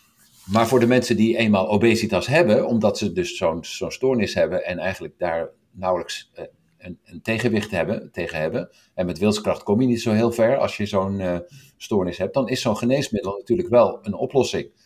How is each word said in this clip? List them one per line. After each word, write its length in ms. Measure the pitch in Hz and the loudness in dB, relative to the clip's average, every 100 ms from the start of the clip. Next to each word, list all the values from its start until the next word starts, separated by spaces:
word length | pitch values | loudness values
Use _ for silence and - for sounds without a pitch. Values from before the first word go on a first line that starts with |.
| _ _ _ _ - | _ _ _ _ -2
Maar 140 | 107 113 | 0 4
voor 140 | 127 | 4
de 60 | 117 | 4
mensen 300 | 127 120 104 | 4 2 2
die 200 | 110 113 | 2 2
eenmaal 320 | 113 101 95 | 4 2 2
obesitas 580 | 104 117 110 107 92 104 | 4 4 2 0 -2 2
hebben, 400 | 151 180 - - | 2 4 2 2
omdat 320 | 117 175 170 | 2 0 0
ze 140 | 101 | -2
dus 240 | 85 85 - | -2 -4 -2
zo'n, 280 | 85 82 | -2 -2
zo'n 260 | - - 82 | -6 -10 -8
stoornis 440 | - 131 123 98 | -2 0 0 0
hebben 300 | 92 82 90 | 0 0 -2
en 140 | 87 87 | -4 -4
eigenlijk 400 | 87 92 80 - | -6 -6 -10 -6
daar 320 | 87 82 80 - _ | -4 -4 -6 -12 _
nauwelijks, 600 | - 92 90 - - - | -6 -2 -2 -4 -12 -14
eh, 100 | - 80 _ _ _ | -16 -16 _ _ _
een, 200 | 90 - | -18 -18
een 180 | _ 82 | _ -12
tegenwicht 480 | - 113 120 107 - | -4 -2 0 0 -2
hebben, 420 | 90 80 - - | -2 -2 -4 -8
tegen 260 | - 85 80 | -8 -6 -4
hebben, 320 | 78 120 - _ _ | -4 -4 -8 _ _
en 120 | - 90 | -6 -4
met 120 | 78 | 0
wilskracht 440 | 104 104 104 87 | 0 0 -2 -4
kom 180 | - 104 | 0 2
je 60 | 127 | 2
niet 160 | 113 | 0
zo 100 | 113 | 0
heel 200 | 107 120 | 2 2
ver 240 | 117 113 135 | 2 2 2
als 200 | 101 - | 0 -2
je 100 | 104 | -2
zo'n, 340 | 98 98 98 | 0 0 -2
eh, 180 | 92 87 - - - - | -2 -4 -6 -20 -20 -14
stoornis 420 | - 104 90 - | -2 0 0 -2
hebt, 160 | 185 | -2
dan 140 | 139 113 | -2 -2
is 120 | 127 | -2
zo'n 160 | 123 101 | -2 0
geneesmiddel 600 | 120 139 - 104 90 101 | 0 0 0 -4 -4 -4
natuurlijk 300 | - - 90 | -2 -2 4
wel 300 | 120 104 - | 4 4 2
een 120 | - | -6
oplossing. 560 | 92 139 139 120 87 - _ | -4 0 0 0 -2 -8 _